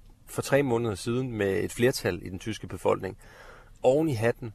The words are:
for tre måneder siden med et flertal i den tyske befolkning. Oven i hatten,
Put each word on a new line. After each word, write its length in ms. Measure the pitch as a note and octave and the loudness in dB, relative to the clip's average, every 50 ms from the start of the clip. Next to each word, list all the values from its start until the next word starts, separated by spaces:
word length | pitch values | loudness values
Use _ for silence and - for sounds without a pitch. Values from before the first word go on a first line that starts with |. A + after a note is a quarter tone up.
| - - - - - | -20 -20 -20 -20 -20
for 160 | - - - | -12 -6 -6
tre 220 | B2 - C#3 C#3 C#3+ | -2 2 2 2 4
måneder 320 | C3+ A#2 A#2 A#2+ A2+ G2 | 4 2 2 0 0 -2
siden 360 | - - A#2+ A#2 B2+ C3 B2+ | -2 -2 -2 -2 -2 -2 -2
med 320 | A#2 G#2+ G2+ G2 F#2+ F#2+ F#2+ | -2 0 2 2 2 0 -2
et 80 | F#2+ | -2
flertal 480 | - - A#2 B2+ C3+ - - G2+ F2 - - | 0 2 2 2 2 2 -2 -2 -2 -4 -6
i 60 | F#2 | -10
den 100 | F#2 F2+ | -10 -8
tyske 280 | - A2+ G#2 - - | -8 -8 -8 -8 -10
befolkning. 500 | F2+ F#2+ F2+ - G2+ G2+ - - F#2+ - - - - - - - - - - - - - - - | -12 -8 -2 0 0 2 0 -2 -8 -10 -12 -16 -20 -20 -20 -20 -20 -20 -20 -20 -20 -6 0 2
Oven 260 | B2+ C3 D3+ E3 D#3+ | 4 4 4 2 0
i 40 | C3+ | 0
hatten, 400 | G#2+ A2 A#2 B2 - C3 A2+ - | 0 0 0 0 0 -6 -12 -12